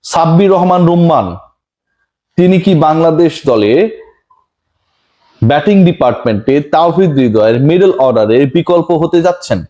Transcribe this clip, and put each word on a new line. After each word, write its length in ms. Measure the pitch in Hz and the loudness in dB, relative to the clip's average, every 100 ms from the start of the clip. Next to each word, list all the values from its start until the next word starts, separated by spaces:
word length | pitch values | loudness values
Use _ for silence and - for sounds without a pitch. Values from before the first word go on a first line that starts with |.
সাব্বির 460 | - 170 165 165 196 | -6 -2 0 2 2
রহমান 280 | 185 180 180 170 | 2 0 0 2
রুম্মান, 400 | 175 170 147 95 90 - _ _ _ _ _ _ _ _ - | 2 2 0 -2 -10 -18 _ _ _ _ _ _ _ _ 0
তিনি 200 | 180 185 | 2 2
কি 80 | 175 | 2
বাংলাদেশ 580 | 170 156 160 165 160 170 151 139 | 0 0 0 0 0 -2 -2 -4
দলে 260 | 117 104 135 214 - - _ _ _ _ _ _ _ _ _ _ _ _ _ | 0 0 0 -2 -6 -20 _ _ _ _ _ _ _ _ _ _ _ _ _
ব্যাটিং 340 | 113 143 151 202 | 0 0 2 2
ডিপার্টমেন্টে 680 | 180 - 127 113 120 104 110 139 143 | 2 2 -2 -2 -4 -4 -2 -2 -2
তাওহিদ 360 | 151 170 160 190 139 | -2 0 0 0 0
হৃদয়ের 380 | 127 107 110 120 | 0 0 0 2
মিডল 320 | 139 180 196 - 131 | 0 2 0 0 0
অর্ডারের 380 | 117 107 117 139 | 0 0 0 0
বিকল্প 340 | 160 170 175 165 170 | -2 0 -2 0 -2
হতে 160 | 165 175 170 | 0 0 0
যাচ্ছেন? 320 | 175 - 101 78 | -4 -6 -8 -8